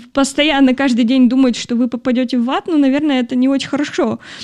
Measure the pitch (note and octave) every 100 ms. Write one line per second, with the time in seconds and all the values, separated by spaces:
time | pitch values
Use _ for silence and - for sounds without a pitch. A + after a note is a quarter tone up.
0 | - C#4 C#4 - D4+ C#4 C4 B3+ C#4 A#3
1 | A#3 C4 B3 C4 C4 A3+ - A#3 B3 A#3+
2 | C4 A#3+ B3+ B3+ A#3 E4 G#4 D#4 C#4 C#4
3 | D4+ C4 A#3+ B3 C4 C4+ - C4+ D4 -
4 | A#3 A3+ - -